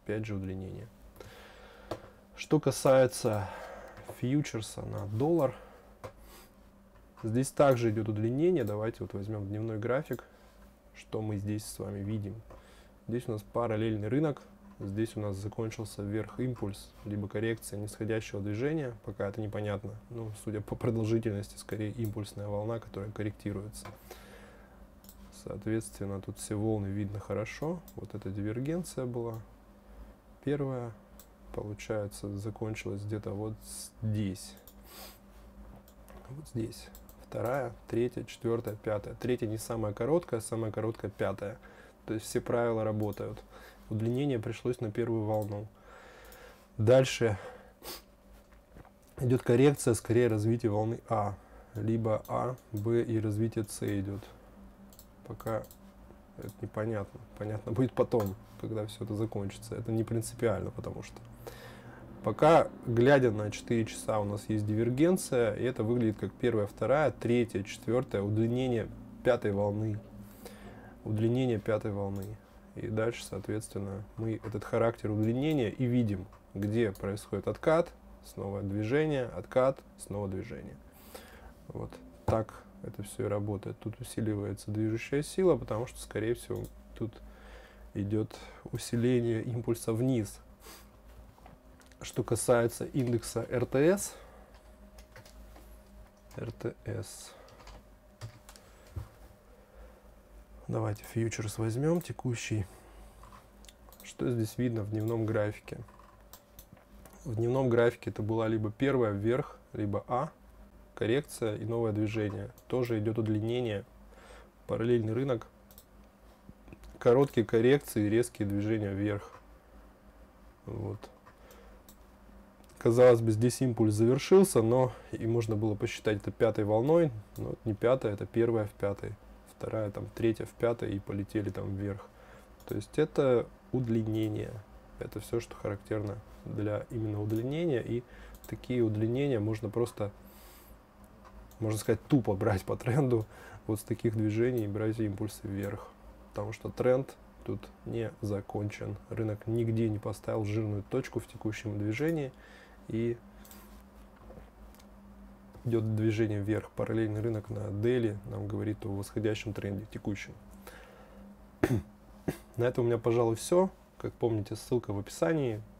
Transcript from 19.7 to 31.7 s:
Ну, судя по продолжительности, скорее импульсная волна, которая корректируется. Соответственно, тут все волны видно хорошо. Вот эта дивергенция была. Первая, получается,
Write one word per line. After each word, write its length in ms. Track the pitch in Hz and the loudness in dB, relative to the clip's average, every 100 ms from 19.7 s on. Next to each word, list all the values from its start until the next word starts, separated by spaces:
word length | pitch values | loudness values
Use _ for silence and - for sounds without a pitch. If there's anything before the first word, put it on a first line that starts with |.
| 101 104 107 - | -4 -4 -12 -12
Ну, 200 | 117 110 107 | -10 -8 -8
судя 180 | - 104 | -6 -6
по 140 | 107 - | -4 -2
продолжительности, 840 | 131 113 107 113 113 101 98 - | 0 0 2 2 2 -2 -6 -12
скорее 340 | - 104 107 | -8 -4 -4
импульсная 540 | 107 110 107 101 - 104 | -2 -4 -4 -8 -8 -4
волна, 320 | 101 107 117 | -4 -2 -4
которая 300 | - - 104 | -6 -8 -8
корректируется. 760 | 104 107 - - 98 107 - - - - - - - - - - - - - - - - - | -4 -6 -4 -6 -6 -8 -12 -14 -16 -18 -18 -18 -20 -20 -20 -20 -20 -20 -20 -20 -20 -20 -16
Соответственно, 760 | - 104 110 110 - - 98 98 | -10 -8 -2 -2 -2 -8 -6 -6
тут 160 | 95 101 | -8 -10
все 160 | - 107 | -6 -2
волны 300 | 110 107 98 | 0 0 0
видно 340 | 98 101 101 | -2 -4 -6
хорошо. 600 | - 101 110 - 147 175 - - | -4 -4 -4 -4 -6 -6 -10 -14
Вот 180 | 104 | -12
эта 160 | 101 101 | -10 -8
дивергенция 800 | 101 101 113 135 170 175 - 127 | -4 -4 -4 -2 -4 -4 -6 -4
была. 340 | 120 117 113 - - - - - - - - - - | -4 -6 -8 -14 -20 -20 -20 -20 -20 -20 -20 -20 -6
Первая, 480 | - 143 135 127 120 110 - - - - - | -2 0 0 -2 -6 -10 -20 -20 -20 -20 -10
получается, 760 | - 104 | -8 -6